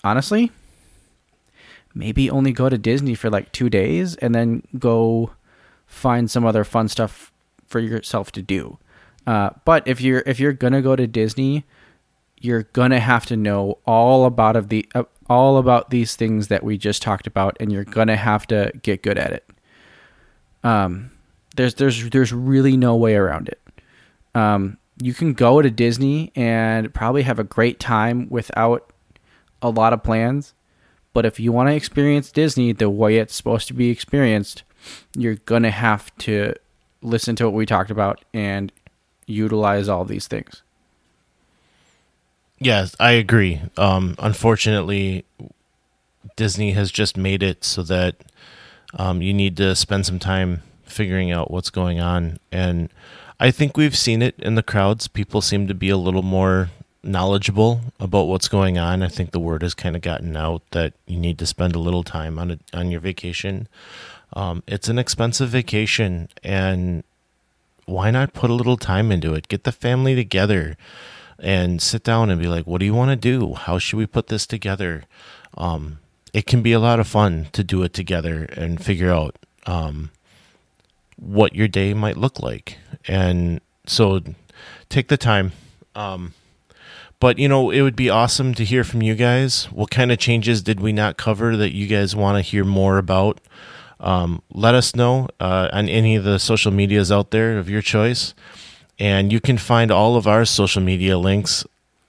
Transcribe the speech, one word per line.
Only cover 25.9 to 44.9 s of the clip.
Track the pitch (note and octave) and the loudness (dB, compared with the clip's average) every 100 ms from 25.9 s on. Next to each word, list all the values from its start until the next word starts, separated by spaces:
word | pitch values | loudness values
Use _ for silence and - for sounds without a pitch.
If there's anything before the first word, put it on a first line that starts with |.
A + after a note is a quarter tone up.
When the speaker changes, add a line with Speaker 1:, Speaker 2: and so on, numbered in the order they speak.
| A#2 C#3 D3+ D#3+ C#3 | 2 0 0 -4 -2
Speaker 1:
and | A#2 A2+ A2+ A2+ A2 | 0 0 0 -2 -4
probably | - A2+ C#3 | -4 -2 0
have | B2+ A2+ | 0 -2
a | G#2 | -2
great | - A#2 - | 0 0 0
time | - A2 A2+ A#2+ - | -2 0 0 -2 -4
without | B2 - - A2+ A#2+ - _ _ _ _ _ _ _ | -6 -4 0 2 0 -4 _ _ _ _ _ _ _
a | A#2+ | -4
lot | A2+ A2+ | 2 2
of | A2+ | 2
plans, | - A2+ A#2 C#3+ - _ _ _ _ _ _ | 0 0 0 -2 -6 _ _ _ _ _ _
but | A#2+ A2+ | 0 0
if | - | 0
you | A#2 | 0
wanna | A#2 C3+ | 2 2
experience | D3+ - - C#3+ C#3+ C3+ | 2 -2 0 2 2 0
Disney | D3 D#3 C3 A#2+ | 0 0 2 0
the | G#2+ G#2 | 2 0
way | G2+ G#2+ A2+ | 2 2 2
it's | G#2+ | 0
supposed | - A2+ A2+ - | -4 -2 -2 -2
to | |
be | B2 A#2+ | -2 0
experienced, | A#2 - C#3+ B2+ G#2+ G2+ - - _ - - _ - | -2 -2 0 2 2 -2 -12 -20 _ -20 -20 _ -4
you're | A#2 G#2 - | -4 -4 0
gonna | A#2 A#2 | 2 2
have | G2+ A#2 G#2+ - - | 2 0 0 -4 -10
to | - G#2 G#2 - _ _ _ _ | -4 -2 -2 -6 _ _ _ _
listen | A#2 A2+ - A2+ | -4 -4 -2 -2
to | A2+ | 0
what | |
we | G#2+ G#2+ | 0 0
talked | G2+ G2 | 0 -2
about | G#2+ G2 G#2 _ | -2 -2 -4 _
and | A2+ G2+ G2 G2 - _ _ _ _ - | -6 -4 -4 -6 -12 _ _ _ _ -10
utilize | G#2+ A2 G#2+ G#2 G2+ G2+ | -4 -2 0 2 0 0
all | F2+ | -2
these | F#2 G2 - | -4 -8 -8
things. | A2 - - _ _ _ _ _ _ _ _ _ _ _ _ _ _ _ _ _ _ _ - | -10 -10 -20 _ _ _ _ _ _ _ _ _ _ _ _ _ _ _ _ _ _ _ -4
Speaker 2:
Yes, | C3 G#2 F#2 - | 0 2 0 2
I | A#2+ | 4
agree. | A#2+ G2+ A2+ F#2+ D2+ E2+ - | 4 4 4 2 -2 -6 0
Um, | G2 F#2+ F#2 - | 2 2 0 -2
unfortunately, | G#2+ F#2+ A2+ A2 A2 G#2 E2+ | -4 0 2 2 2 0 0